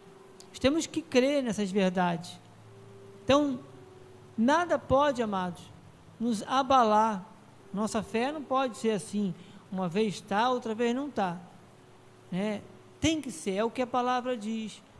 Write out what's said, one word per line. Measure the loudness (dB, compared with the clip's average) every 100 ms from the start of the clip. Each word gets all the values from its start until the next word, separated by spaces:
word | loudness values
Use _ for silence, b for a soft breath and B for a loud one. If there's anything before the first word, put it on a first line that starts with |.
| -20 -20 -20 -20 -20
Nós | -2
temos | 2 2 -2
que | -6
crer | 0 2 4 2
nessas | 0 -2 -2
verdades. | 2 2 2 0 0 -6 -16 -20 -20 -20 -20 -20 -20 -20 -10
Então, | 2 4 4 -2 -10 -20 -20 -20 -20 -20 -12 0
nada | 4 4 2 0
pode, | 2 4 4 2
amados, | -2 -2 -4 -6 -14 -20 -20 -20 -20 -6
nos | -2 -2
abalar. | 0 0 4 6 6 6 4 0 -8 -18 -20 -20 -10
Nossa | -4 -2 -2
fé | -2 -2 -2
não | -4
pode | -4 -2 -2 -2
ser | 0
assim, | 0 -2 -2 -2 -4 B B -10
uma | -4 -2
vez | 0 -2 -2
tá, | -4 0 2
outra | 0 -4
vez | -2 0 0
não | -4
tá, | -2 -2 -4 -12 -20 -20 -20 -20 -20 -20 -20 -8
né? | -4 -2 -4 -10 -20 -20 -2
Tem | 0 0
que | -4
ser, | -8 -4 -2
é |
o | -2
que | -2
a | -2
palavra | 0 0 0 -2 -4
diz, | -4 -6 -6 -12 -20